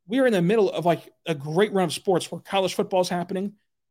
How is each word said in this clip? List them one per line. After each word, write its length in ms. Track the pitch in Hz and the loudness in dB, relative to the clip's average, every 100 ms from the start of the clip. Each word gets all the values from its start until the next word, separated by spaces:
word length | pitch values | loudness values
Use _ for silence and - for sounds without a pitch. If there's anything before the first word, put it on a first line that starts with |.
| - | -6
we 140 | 247 | 0
are 60 | 254 | 2
in 60 | |
the 80 | 196 | 2
middle 300 | 170 226 190 | 2 2 2
of, 160 | - 170 | 0 0
like, 260 | 160 - _ - | 0 -2 _ -6
a 80 | |
great 380 | 151 147 160 214 | -6 -2 0 2
run 120 | 190 | 2
of 80 | 175 | 0
sports 380 | - - 175 - | -2 0 0 0
where 100 | 175 | -12
college 340 | - 196 185 | -4 -2 0
football 260 | - 180 185 | -2 -2 0
is 80 | 185 | 0
happening, 460 | 175 175 185 202 - _ _ _ | -2 -4 -6 -6 -10 _ _ _